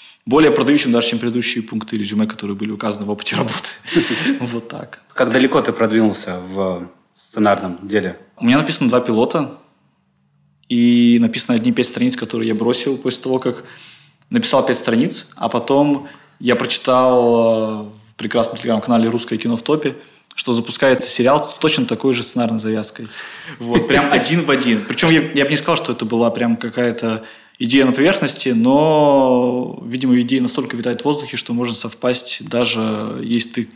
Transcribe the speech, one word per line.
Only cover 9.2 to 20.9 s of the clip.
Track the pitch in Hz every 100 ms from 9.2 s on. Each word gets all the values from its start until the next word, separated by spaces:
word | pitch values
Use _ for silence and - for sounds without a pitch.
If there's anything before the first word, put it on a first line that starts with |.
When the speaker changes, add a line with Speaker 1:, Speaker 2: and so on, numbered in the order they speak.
| 131 170 135 - _ _ _ _ _ _ _ _ _ _ -
Speaker 1:
и | 120 120 120 120 120
написано | 117 117 -
одни | 117 120
пять | 120 123
страниц, | 117 175 127
которые | 117 117 113
я |
бросил | 107 113 - 143 131
после | 131 120
того, | 131 127
как | 127 - - - - - _ _ -
написал | 120 113 135
пять | 127 120
страниц, | - 113 160 - - -
а | 110
потом | 120 117 139 147 139 - - _ -
я | 120 120
прочитал, | 123 - - 127 127 127
э, | 120 117 113 113 110 107
в | 107 104 _ -
прекрасном | 110 120 113 120
Telegram-канале | 120 110 123 117 113
"Русское | 117 - 113
кино | 117 117
в |
топе", | - 151 143 - - _ -
что | - -
запускается | 117 113 - 139